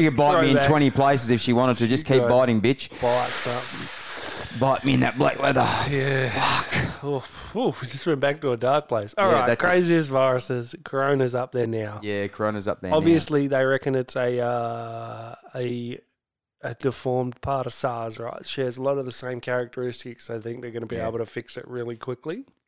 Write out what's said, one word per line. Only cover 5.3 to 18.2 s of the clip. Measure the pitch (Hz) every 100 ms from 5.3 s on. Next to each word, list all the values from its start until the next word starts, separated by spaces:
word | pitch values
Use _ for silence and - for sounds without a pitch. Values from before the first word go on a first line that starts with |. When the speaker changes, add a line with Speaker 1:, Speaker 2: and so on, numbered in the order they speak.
| 127
Speaker 2:
leather. | 139 131 - - 139
Speaker 1:
Yeah. | 139 139 131 123 120 - -
Speaker 2:
Fuck. | - - - -
Speaker 1:
Oof, | 143 135 - - - 214
oof, | 233 -
we | 127
just | 139 175
went | 139
back | 139 151
to | 143
a | 120
dark | 120 147 -
place. | 113 104 -
All | 196
Speaker 2:
Yeah, | 151
Speaker 1:
right, | 123
Speaker 2:
that's | 117
it. | 175
Speaker 1:
craziest | 180 170 165 143
viruses. | 135 131 127 - 123 120 -
Corona's | - 139 139 139 127
up | 123 127
there | 123 113
now. | 113 107 104
Speaker 2:
Yeah, | 104 101 101
Corona's | - 107 104 98
up | -
there | 92
now. | 156
Speaker 1:
Obviously, | 160 165 - 147 139
they | 135
reckon | 131 135 139 131
it's | 123
a, | 131 123 123
uh, | 120 120 117 117 113 113 113 110 113 123 - 131
a, | 123 123 120 123 _ _ _ _ _ _
a | 127
deformed | 117 135 - 131 127 127 -
part | 147 139 123
of |
sars, | - 131 117 113 110